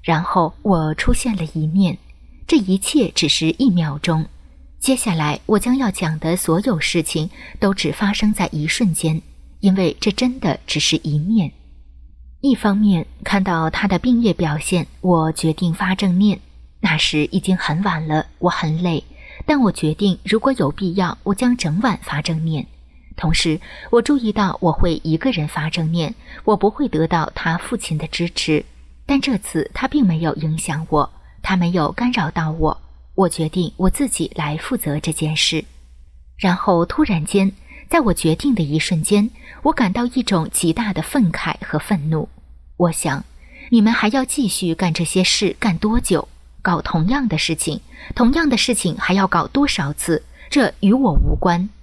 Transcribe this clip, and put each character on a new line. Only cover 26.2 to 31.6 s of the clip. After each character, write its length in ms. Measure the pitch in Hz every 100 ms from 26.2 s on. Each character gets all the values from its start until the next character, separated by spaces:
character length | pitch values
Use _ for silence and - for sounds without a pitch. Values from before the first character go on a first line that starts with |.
| - -
我 120 | - 208
不 140 | 202
会 180 | - 277
得 200 | 156 160
到 240 | 170 -
他 240 | - 170 170
父 180 | - 233
亲 220 | - 151
的 80 | 160
支 220 | - 170
持。 340 | - - 151 - - - - -
但 140 | 277
这 160 | 277 214
次 340 | - 160 -
他 140 | - -
并 180 | 294 208
没 140 | 160
有 160 | 165 -
影 220 | 156 156
响 280 | - 151 160
我， 200 | 151 139 - - -
他 140 | -
没 160 | 190